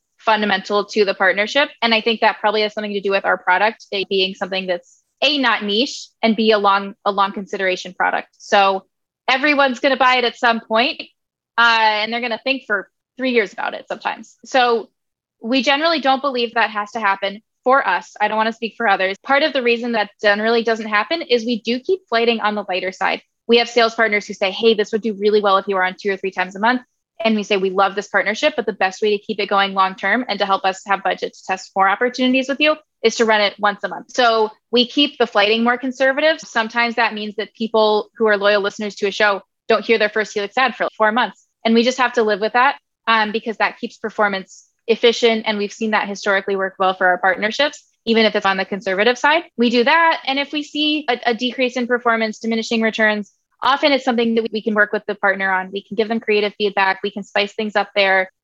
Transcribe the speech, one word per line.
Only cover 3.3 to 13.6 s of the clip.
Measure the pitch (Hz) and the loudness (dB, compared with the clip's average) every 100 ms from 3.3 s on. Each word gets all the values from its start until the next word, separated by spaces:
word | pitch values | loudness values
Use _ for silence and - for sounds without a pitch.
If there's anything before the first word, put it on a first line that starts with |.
| 185 | -2
product, | - 185 214 226 - | 0 2 2 -2 -8
it | 196 190 | -8 -2
being | 196 190 | -2 -2
something | 196 185 190 185 | -4 -6 -6 -4
that's | 175 - _ _ _ | -6 -8 _ _ _
A, | 285 285 | -2 0
not | 247 208 208 | 0 -2 -2
niche, | 208 277 - - _ | -2 -2 -6 -16 _
and | 226 220 | 0 2
B, | 220 | 2
a | 208 | 4
long, | 202 196 196 - | 2 2 -2 -6
a | 208 | -4
long | 202 196 | 0 -2
consideration | 208 190 196 190 185 185 | -4 -10 -4 -2 -4 -8
product. | 185 185 - - _ | -4 -2 -2 -8 _
So | - 208 196 190 - _ _ _ - | 0 2 4 0 -8 _ _ _ -2
everyone's | 254 294 277 269 233 | 0 2 2 2 2
gonna | 285 254 | 0 2
buy | 254 254 | 2 2
it | |
at | 240 - | 0 0
some | 240 226 | 0 0
point, | - 220 285 - - _ _ _ _ - | 0 0 0 -4 -14 _ _ _ _ 2
uh, | 233 226 220 214 | 2 4 2 2
and | 220 | -2
they're | 233 | -4
gonna | 240 214 | -6 -4
think | 262 269 - | -4 -4 -4
for | 202 - _ _ - | -4 -6 _ _ -6
three | 254 | 0
years | 240 190 | 0 0
about | - | -4